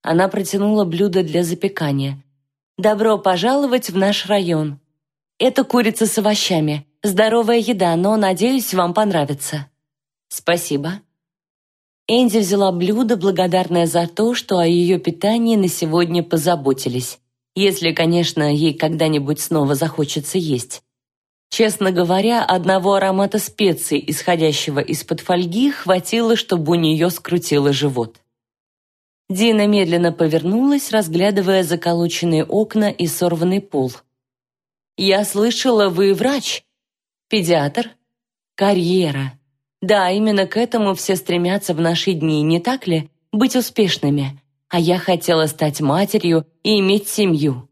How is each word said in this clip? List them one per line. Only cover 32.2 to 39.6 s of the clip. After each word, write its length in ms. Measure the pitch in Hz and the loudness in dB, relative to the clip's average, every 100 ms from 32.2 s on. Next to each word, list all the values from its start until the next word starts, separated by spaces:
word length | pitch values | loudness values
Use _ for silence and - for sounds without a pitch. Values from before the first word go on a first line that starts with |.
| 170 156 | 0 0
окна 460 | 156 202 214 220 208 | 0 0 0 0 0
и 160 | - 170 | 0 -4
сорванный 540 | - 180 170 180 190 | 0 -2 0 0 -2
пол. 320 | 190 147 131 - _ _ _ _ _ _ _ _ _ - | -2 -4 -4 -6 _ _ _ _ _ _ _ _ _ -4
«Я 280 | 196 190 | 2 2
слышала, 680 | 202 202 226 233 262 226 202 | 0 0 0 0 2 2 2
вы 240 | 170 196 | 2 2
врач?» 500 | 190 247 277 - - _ _ _ _ _ _ _ | 2 0 -2 -6 -10 _ _ _ _ _ _ _
«Педиатр?» 640 | 220 170 165 143 185 240 _ _ _ _ _ _ - | -2 2 2 0 -2 -6 _ _ _ _ _ _ -2
«Карьера. 840 | 196 196 170 185 165 139 135 - _ _ | 0 2 2 2 0 -2 -6 -10 _ _